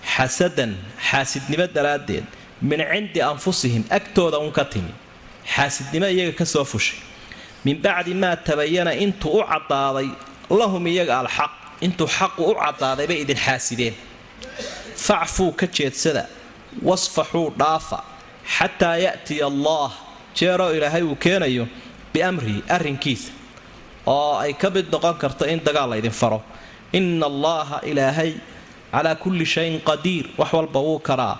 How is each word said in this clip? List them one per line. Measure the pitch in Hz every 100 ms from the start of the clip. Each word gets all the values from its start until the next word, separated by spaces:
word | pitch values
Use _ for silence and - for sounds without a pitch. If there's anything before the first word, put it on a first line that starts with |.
| - -
"Xasadan," | 131 - 180 170 120 95 98 - -
xaasidnimo | 139 131 135 135 151 180
daraaddeed, | 151 143 147 - 95 - - - -
"min | 135 151
cindi | 147 185 208 165
anfusihim," | 135 143 185 170 127 117 107
agtooda | 196 - - 170 147
un | 151
ka | 156 135
timi. | 107 87 - - - - - -
Xaasidnimo | - 139 - 135 156 196
iyaga | 185 175
ka | - 170
soo | 151 135
fushay. | 110 - - - - - - - -
"Min | 135 151
bacdi | 202 180 175
maa | 180 185 170
tabayana," | - 147 147 175 175
intuu | 127 202 190 151 196
u |
caddaaday, | 196 156 - 139 139 135 135 - - - -
"lahum," | 196 226 185 175
iyaga, | 180 170 123
"alxaq," | 123 - 147 - - -
intuu | 175 175 151
xaqu | - 185 -
u | 165 214
caddaaday | 151 - 135 131 147
bay | 170
idin | 143 131
xaasideen. | - 127 - 120 120 107 - - - - - - - - - -
"Facfuu," | - 185 165 - 180
ka | 160 180
jeedsada, | - 139 - 165 139 - - - - - -
"wasfaxuu," | 156 180 - - 151 170 156 -
dhaafa, | 147 160 - - - - - - - -
"xataa | 185 - 175 170
ya'tiya | 180 - - 151 143
Allah," | 139 147 156 135 - - - - -
jeeroo | 170 180 180
Ilaahay | 156 147 165
uu | 165 135
keenayo, | 175 190 151 123 117 - - - -
"biamrihi," | 156 180 180 113 104 -
arrinkiisa, | 175 151 135 147 117 - - - - - - - - -
oo | 139 147 127
ay | 147
ka | 139 196
mid | 190 160
noqon | 151 170 165
karto | 143 120 147
in | 165
dagaal | 151 147 131
la | 110
idin | 113
faro. | 107 117 107 - - - - -
"Inna | 180 185 165 147
Allaha," | 139 151 165 147 143
Ilaahay, | - 143 135 151 160 156 - - - - -
"calaa | 123 160 160
kulli | 185 185 160
shayin | - 165 160
qadiir," | 156 151 175 175 - -
wax | 151
walba | 160 160 135
wuu | 151 156
karaa. | - 131 117